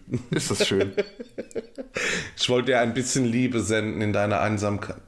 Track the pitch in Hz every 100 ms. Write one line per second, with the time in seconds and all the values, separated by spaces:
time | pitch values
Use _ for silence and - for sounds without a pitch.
0 | - 127 - - - 104 202 98 101 202
1 | - - - - - 226 - - - -
2 | - - - - - 123 123 123 120 120
3 | 123 135 120 120 127 120 98 110 107 95
4 | 107 98 104 95 104 107 104 101 - -